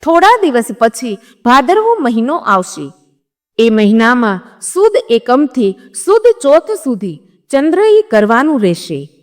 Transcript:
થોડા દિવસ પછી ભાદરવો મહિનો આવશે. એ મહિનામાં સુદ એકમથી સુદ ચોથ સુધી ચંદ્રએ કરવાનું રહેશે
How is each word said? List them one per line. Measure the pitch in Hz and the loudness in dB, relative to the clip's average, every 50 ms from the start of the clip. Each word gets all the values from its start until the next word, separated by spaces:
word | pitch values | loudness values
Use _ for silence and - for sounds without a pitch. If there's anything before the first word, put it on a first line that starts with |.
| - | -2
થોડા | 294 330 339 359 392 466 480 403 | 2 2 4 6 4 4 4 2
દિવસ | 330 254 240 226 - 214 - | 0 0 -2 -4 -4 -4 -2
પછી | 226 233 226 - - 240 208 196 _ _ _ _ _ | -2 -2 -2 -4 -10 -10 -10 -12 _ _ _ _ _
ભાદરવો | 240 247 269 277 247 359 427 427 453 466 440 | 2 2 2 2 2 0 0 2 0 -2 0
મહિનો | 311 240 240 226 226 247 302 339 | -2 -2 -2 -2 -2 -2 -4 -6
આવશે. | - - 202 190 185 - - - 147 139 147 _ _ _ _ _ _ _ _ _ _ _ _ - | -2 0 0 0 -2 -4 -10 -14 -14 -16 -16 _ _ _ _ _ _ _ _ _ _ _ _ 0
એ | 226 233 | 0 2
મહિનામાં | 220 214 214 202 214 226 226 226 247 247 240 214 196 180 - - _ _ - - - | 2 2 2 2 2 2 2 2 0 0 0 -2 -4 -6 -10 -16 _ _ -16 -10 -4
સુદ | 349 403 453 415 539 480 - | 0 0 2 0 0 -2 0
એકમથી | 233 233 226 - 240 262 302 277 - 262 226 196 190 - - - _ - - | -2 -2 0 0 0 0 0 -2 -2 -2 -2 -2 -4 -6 -14 -20 _ -12 -2
સુદ | - 392 453 440 480 440 - | 0 0 2 2 2 0 2
ચોથ | - 277 285 320 339 - | 0 2 2 2 2 -2
સુધી | 427 403 - 269 247 190 202 190 156 - _ _ _ _ _ _ | -10 -8 -6 -6 -6 -6 -6 -10 -12 -12 _ _ _ _ _ _
ચંદ્રએ | - 269 277 320 320 349 415 440 415 427 | -2 0 0 0 0 2 2 4 4 2
કરવાનું | 427 - - 214 208 208 226 233 269 311 311 262 | 2 2 0 0 2 2 0 0 0 0 -2 0
રહેશે | 208 185 170 - - - 165 139 139 147 _ _ | 0 -2 -2 -2 -8 -12 -12 -12 -12 -14 _ _